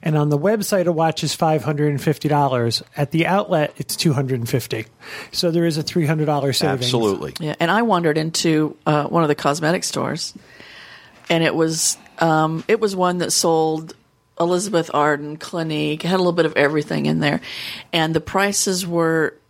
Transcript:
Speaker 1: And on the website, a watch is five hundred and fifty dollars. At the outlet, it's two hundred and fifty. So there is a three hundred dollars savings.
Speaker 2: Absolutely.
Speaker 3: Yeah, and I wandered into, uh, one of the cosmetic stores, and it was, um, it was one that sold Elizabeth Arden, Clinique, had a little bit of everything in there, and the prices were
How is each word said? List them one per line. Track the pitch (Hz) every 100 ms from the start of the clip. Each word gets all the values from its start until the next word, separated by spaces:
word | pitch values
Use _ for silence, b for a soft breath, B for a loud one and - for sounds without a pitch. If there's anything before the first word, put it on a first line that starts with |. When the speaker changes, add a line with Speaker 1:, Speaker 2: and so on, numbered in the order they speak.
Speaker 1:
And | 170 151
on | 151
the | 147
website, | 175 220 202 202 175
a |
watch | 160 165 156
is | 156 -
five | 160 156
hundred | 120 147 147
and | 143
fifty | - 147 151
dollars. | 147 139 127 117 113 - -
At | 143
the | 160 160
outlet, | 190 208 175 147 -
it's | 147 -
two | 170
hundred | 139 135 131
and | 120
fifty. | 131 - 113 110 _ B B B
So | - 175
there | 165 170
is | 156
a |
three | 151 180 151
hundred | 160 151
dollars | 147 139 127
savings. | - 135 123
Speaker 2:
Absolutely. | 123 110 98 78 -
Speaker 3:
Yeah, | 156 156
and | 165
I | 196
wandered | 233 185 165 151
into, | 156 165 170 156 151 - -
uh, | 151 143
one | 170
of | 160
the | 147
cosmetic | 147 147 156 180
stores, | - - 131 151 - - B B B B B B B B -
and | 165
it | 160 151
was, | 160 160 - - - -
um, | 165 156 156 160 -
it | 220
was | 208 190
one | 180 180
that | 170
sold | - 180 160 160 156 160 - _ _ _ -
Elizabeth | 170 180 202 175 160
Arden, | - 147 147 147 156
Clinique, | - 175 160 151 151 151
had | 170 185
a |
little | 180
bit | 175 165
of | -
everything | 143 151 147 156 143
in | 160
there, | 151 147 B B B B B
and | 170 160 160
the |
prices | 156 196 202 196 - 185 180
were | 170 165 160 156 - _